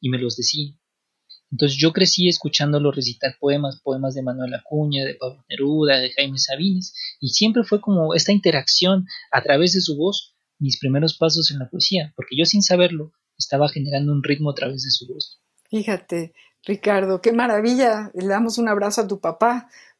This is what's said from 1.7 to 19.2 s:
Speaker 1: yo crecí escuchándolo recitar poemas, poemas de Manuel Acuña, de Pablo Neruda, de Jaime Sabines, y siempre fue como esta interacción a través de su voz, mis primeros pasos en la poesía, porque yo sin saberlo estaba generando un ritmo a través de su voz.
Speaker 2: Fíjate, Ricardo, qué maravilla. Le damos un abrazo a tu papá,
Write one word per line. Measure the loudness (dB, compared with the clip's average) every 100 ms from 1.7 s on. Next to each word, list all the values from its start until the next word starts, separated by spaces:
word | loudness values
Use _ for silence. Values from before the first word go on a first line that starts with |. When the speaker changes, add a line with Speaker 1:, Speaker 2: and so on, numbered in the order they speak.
| 4
Speaker 1:
yo | 2
crecí | 4 2 4 2
escuchándolo | 0 -2 0 2 2 2
recitar | 0 -4 -4 -6 -2
poemas, | 0 0 -2 -6
poemas | -6 -4 -4
de | -4
Manuel | -6 -6 -6
Acuña, | -8 -6 -2 0 -2
de | -4 -6
Pablo | -10 -10 -14
Neruda, | -4 0 2 4 2
de | 0
Jaime | -2 -2 -2
Sabines, | -4 -2 0 -2 -4 -12 -14 -6
y | -2
siempre | 2 2 2
fue | 0 -2
como | 2 2 2
esta | 2 2
interacción | 4 4 0 0 2 4 2 0 -10 -2
a | -2
través | 2 4 4
de | 2
su | 0 0
voz, | -2 -2 -10 _ _ -4
mis | -4 -2
primeros | 0 2 0 2
pasos | 2 2 0
en | -2
la | -8
poesía, | -2 0 0 -2
porque | -10 -6 0
yo |
sin | 2 2
saberlo | 4 4 4 0 -8 _ _ -8
estaba | -2 2 0
generando | 0 -4 0 0
un | 0
ritmo | 0 0 -2
a |
través | -4 -6 -6
de | -4
su | -4 -4
voz. | -12 -12 _ _ _ -6
Speaker 2:
Fíjate, | -4 -2 -6 -4 -6 -6 _ _ _
Ricardo, | -6 -2 0 0 0 0
qué | 2
maravilla. | 2 2 0 2 2 2 0 -4
Le | -6 -2
damos | 0 0 0
un | 0
abrazo | 0 0 0
a | -2
tu |
papá, | -2